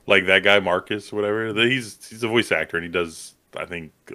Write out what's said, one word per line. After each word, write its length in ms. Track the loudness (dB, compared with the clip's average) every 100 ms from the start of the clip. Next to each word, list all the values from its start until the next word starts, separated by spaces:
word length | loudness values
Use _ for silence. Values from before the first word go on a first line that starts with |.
| 2
Like, 200 | 2 4
that 160 | 4
guy, 160 | 6 4
Marcus, 520 | 4 -2 -2 -8 -6
whatever. 400 | -4 -2 -2 -2
The, 100 | 0
he's, 460 | 2 2 -4 -16 -18
he's 140 | -6
a 60 | 0
voice 220 | 0 2
actor, 240 | 0 -2 -4
and 80 |
he 60 | -2
does, 440 | -2 -4 -6 -20 _ _ -12
I 80 |
think, 280 | -10 -10 -14 _ -20